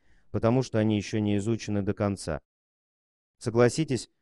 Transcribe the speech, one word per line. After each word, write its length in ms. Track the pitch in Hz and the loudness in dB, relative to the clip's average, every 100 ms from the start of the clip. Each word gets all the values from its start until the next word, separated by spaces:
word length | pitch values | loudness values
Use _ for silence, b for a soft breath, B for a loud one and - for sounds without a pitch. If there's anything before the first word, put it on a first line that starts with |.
| _ _ _ | _ _ _
потому 300 | 104 113 127 | -2 2 2
что 160 | 127 110 | 0 0
они 200 | 110 104 | 2 2
еще 220 | 98 110 | 0 -2
не 180 | 107 101 | 0 0
изучены 440 | 101 110 - 104 | 0 -2 -2 -4
до 120 | 98 | -2
конца. 480 | 98 104 95 - 73 - _ _ _ _ _ _ _ _ _ | -2 -2 -4 -6 -8 -10 _ _ _ _ _ _ _ _ _
Согласитесь, 720 | 117 110 123 - 156 120 - _ | -2 4 4 2 -2 -4 -6 _